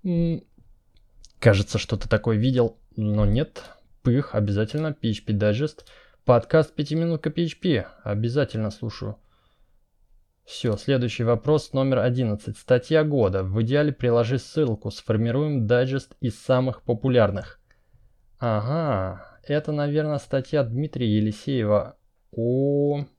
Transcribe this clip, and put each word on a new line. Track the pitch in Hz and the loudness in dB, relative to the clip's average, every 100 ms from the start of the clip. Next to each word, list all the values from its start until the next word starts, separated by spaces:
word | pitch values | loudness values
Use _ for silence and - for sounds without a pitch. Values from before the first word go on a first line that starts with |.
М, | 190 170 170 160 - _ - - _ _ _ - - _ | -2 0 0 -2 -8 _ -20 -20 _ _ _ -20 -20 _
кажется, | 113 98 98 104 | 4 4 2 -4
что-то | - 107 - | -4 -6 0
такое | - 120 107 | 0 2 0
видел, | 127 123 117 - _ - | 0 2 0 -2 _ -4
но | 107 107 104 | -2 2 2
нет. | 110 160 - - - _ _ | 2 -2 -8 -20 -20 _ _
Пых, | - 123 147 | 0 0 0
обязательно. | 113 101 101 110 151 156 | -2 0 0 -2 -4 -6
P | 143 117 | -4 -4
H | 104 | -4
P | - | -4
Digest. | 104 107 107 151 - - - _ _ - | 0 0 0 -4 -8 -20 -20 _ _ 2
Подкаст | 147 - 160 151 | 2 4 2 2
«Пятиминутка | - 143 156 170 156 156 | -4 -4 -2 -2 -2 -4
P | 151 | -4
H | 170 - | -4 -4
P». | 185 123 - - | 0 0 -2 -12
Обязательно | - 104 117 127 - 110 107 | -6 -4 -2 -2 -2 -4 -6
слушаю. | 107 117 - 104 - _ _ _ _ _ _ _ _ _ _ _ _ | -6 -10 -8 -12 -12 _ _ _ _ _ _ _ _ _ _ _ _
Все, | - - 120 101 | -18 -6 -4 -4
следующий | - 135 120 - | 0 0 0 -2
вопрос, | 117 120 143 151 - | 0 0 2 0 0
номер | 135 135 127 | -2 0 2
одиннадцать. | 117 123 117 104 - 104 | 0 0 -2 -2 -6 -14
Статья | - 127 - 156 | 0 0 4 2
года. | 156 143 101 95 | 2 2 2 2
В | 95 101 | -2 0
идеале | 113 139 147 | 2 2 0
приложи | - 123 117 113 131 | 0 2 2 2 -2
ссылку. | - - 139 107 104 | -2 -2 0 -2 -6
Сформируем | - - 110 117 123 151 143 107 | -10 -2 0 2 0 0 0 2
дайджест | 120 131 135 - - | 2 2 -2 -6 -6
из | 123 - | -6 -6
самых | - 131 131 123 | 0 2 2 -4
популярных. | - 113 131 123 101 101 - - _ _ _ _ _ _ _ _ | -4 -2 2 4 4 2 -10 -20 _ _ _ _ _ _ _ _
Ага, | 120 107 113 156 156 104 92 92 - - | -2 -2 -2 -2 -2 -2 -4 -8 -16 -20
это, | - 147 151 | -4 -4 -2
наверное, | 147 147 151 151 143 | -4 -2 -2 -2 -4
статья | - 139 127 151 | -2 -4 0 -2
Дмитрия | 123 120 151 - 117 107 | 0 -2 -4 -2 2 2
Елисеева | 107 107 - 131 107 104 - - _ _ _ | 2 -2 -4 -2 2 2 0 -14 _ _ _
о | - 117 127 139 143 143 147 143 | -4 -2 0 2 2 0 -2 -6